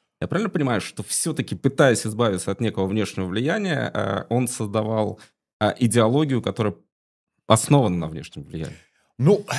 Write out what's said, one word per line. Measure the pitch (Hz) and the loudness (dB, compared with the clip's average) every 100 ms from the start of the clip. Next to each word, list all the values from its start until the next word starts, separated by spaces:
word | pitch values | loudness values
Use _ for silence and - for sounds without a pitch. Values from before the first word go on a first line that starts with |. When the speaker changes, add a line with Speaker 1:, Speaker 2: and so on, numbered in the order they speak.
| _ _ | _ _
Speaker 1:
Я | - | -6
правильно | 180 220 | -4 -2
понимаю, | 175 139 104 | -2 0 0
что | - - | -4 -10
всё-таки, | - - 165 143 - | -6 -4 -4 -4 -6
пытаясь | 92 127 - 139 110 110 | -2 -2 4 4 4 0
избавиться | 104 117 92 101 | 0 0 0 -4
от | 98 | -2
некого | 113 98 95 | -4 -2 -2
внешнего | 107 98 - 92 | 0 -2 -4 -4
влияния, | 101 139 214 196 139 117 | -2 -2 -2 -2 -2 -2
э, | - 104 101 - | -2 -2 -4 -2
он | 120 120 | -2 -2
создавал, | - 107 107 107 110 104 113 - _ _ _ | -4 -4 -2 0 0 -2 -4 -16 _ _ _
э, | 104 - | 0 2
идеологию, | 120 117 110 139 151 123 | 2 4 4 4 2 0
которая | 98 98 107 - _ _ _ _ _ _ - | -2 -2 -2 -4 _ _ _ _ _ _ 2
основана | 113 - 143 107 87 | 2 6 4 4 0
на | 78 | -4
внешнем | 78 - 78 | -10 -14 -16
влиянии? | 71 80 73 - _ _ _ _ | -14 -10 -10 -12 _ _ _ _
Speaker 2:
Ну, | 143 202 - | 2 2 0